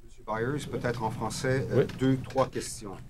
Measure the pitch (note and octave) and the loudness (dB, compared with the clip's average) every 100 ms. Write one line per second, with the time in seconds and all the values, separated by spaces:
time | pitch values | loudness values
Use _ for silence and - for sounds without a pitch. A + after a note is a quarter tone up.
0 | - - - A2 A#2+ D3 - B2 B2 A#2 | -18 -16 -6 -2 -2 -2 -4 -2 -2 0
1 | A2+ - A2 - C3+ C3 A#2 A#2 - - | -2 -2 -4 -2 0 2 4 4 4 4
2 | C3 C3 B2+ C3+ B2+ A#2+ - - G#2+ F2+ | 4 4 2 2 2 2 -6 -8 -8 -10
3 | - | -12